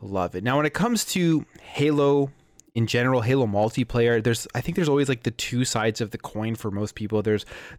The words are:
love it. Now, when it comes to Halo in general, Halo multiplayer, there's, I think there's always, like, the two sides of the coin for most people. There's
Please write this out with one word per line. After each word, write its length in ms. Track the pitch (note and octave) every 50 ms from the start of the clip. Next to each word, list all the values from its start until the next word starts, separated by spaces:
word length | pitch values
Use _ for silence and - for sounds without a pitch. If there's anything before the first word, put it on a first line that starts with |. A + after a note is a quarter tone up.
love 340 | G#2+ G2 G2 F#2+ F2+ F2 -
it. 80 | F2+ G2+
Now, 140 | A#2+ C3 D3
when 80 | D3+
it 80 | D3+ -
comes 300 | - F#3+ A#3+ A#3+ G#3 -
to 400 | - - F#3+ F3 E3 D#3+ D3 - _ _ -
Halo 720 | - - - - C#3+ D#3 D3 D3 C#3+ C#3+ C#3+ C#3+ C#3 C#3 - _ _ _ _ _ - _ -
in 120 | A2+ A#2
general, 360 | A2 - A#2+ B2 B2+ C3 B2
Halo 240 | G#2+ B2 C3+ C#3 B2
multiplayer, 760 | G#2+ G2+ G#2 G#2+ A2+ - C3+ A#2+ - - A#2+ A#2 A#2+ A#2 A2+
there's, 240 | G#2 A#2+ A#2 - - - -
I 60 | -
think 160 | - E3+ E3+
there's 120 | G3 E3+ D3
always, 200 | C#3 C#3+ C#3 C3
like, 160 | C3 A#2 -
the 80 | A#2+
two 320 | - - - - A#2+ B2 B2+
sides 360 | - - A2+ G#2+ A2+ G#2+ -
of 120 | A#2 G2+
the 60 | - -
coin 360 | - - - G#2 A2 A2 A2+
for 160 | - - G#2+
most 240 | F#2+ G2+ G#2+ G2+ -
people. 280 | - A2 G2+ A2 G#2+
There's 220 | G2+ A2 G#2+ G2+ - - - - - - -